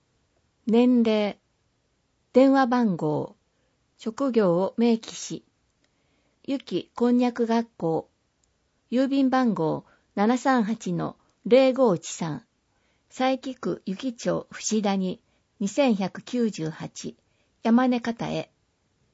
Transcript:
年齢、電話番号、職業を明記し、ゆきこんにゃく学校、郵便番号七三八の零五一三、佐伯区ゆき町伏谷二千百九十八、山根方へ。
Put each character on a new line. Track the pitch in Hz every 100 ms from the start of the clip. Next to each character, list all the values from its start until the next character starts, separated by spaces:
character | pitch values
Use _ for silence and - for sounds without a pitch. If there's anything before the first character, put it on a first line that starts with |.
| _ _ _ _ _ _ -
年 | 220 247 247
齢、 | 226 214 208 - _ _ _ _ _ _ _ _ _
電 | 247 269
話 | 269 254
番 | 247 226 165
号、 | 151 147 - - _ _ _ _ _ _
職 | 220 220 277
業 | 233 196 170
を | 190 -
明 | 233 226
記 | -
し、 | - - 165 - _ _ _ _ _ _ _ _ _
ゆ | - 269
き | - 185 -
こ | - 240
ん | 247
に |
ゃ | 247
く | 240 226
学 | 226 226 -
校、 | 165 160 - _ _ _ _ _ _ _ _
郵 | 240 269
便 | 277 269
番 | 262 247
号 | 180 156 147 - _ _
七 | - 214 247
三 | 285 254
八 | 208 220 190
の | 170 147 - _ _ 190
零 | 254 262
五 | 254 247
一 | 170 -
三、 | - 165 147 - _ _ _ _ _ _
佐 | - 262 262
伯 | 262
区 | 254 196 - -
ゆ | 185
き | 262
町 | 233 185 165 -
伏 | - - 214
谷 | 202 196 185 - _ _ _ -
二 | 196
千 | - 269
百 | 202 185 -
九 | - 247 226
十 | 185 160
八、 | 160 160 - 156 - _ _ _ _
山 | 226 233 254
根 | 247
方 | 233 233 156
へ。 | 160 - _ _ _ _ _ _